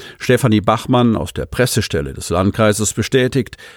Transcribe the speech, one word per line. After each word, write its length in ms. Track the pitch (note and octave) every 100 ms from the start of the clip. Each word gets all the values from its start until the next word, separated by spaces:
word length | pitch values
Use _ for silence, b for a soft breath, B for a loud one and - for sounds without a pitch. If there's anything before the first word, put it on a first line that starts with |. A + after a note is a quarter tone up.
| B B
Stefanie 420 | - B2 B2+ G#2+
Bachmann 560 | G#2 A2 - B2 A#2+ G#2
aus 160 | -
der 140 | - -
Pressestelle 680 | - B2 - - D#2 C#2
des 160 | - -
Landkreises 640 | E2+ G2 - G#2+ G#2 G#2+
bestätigt, 640 | - - C3+ B2+ C3 - - B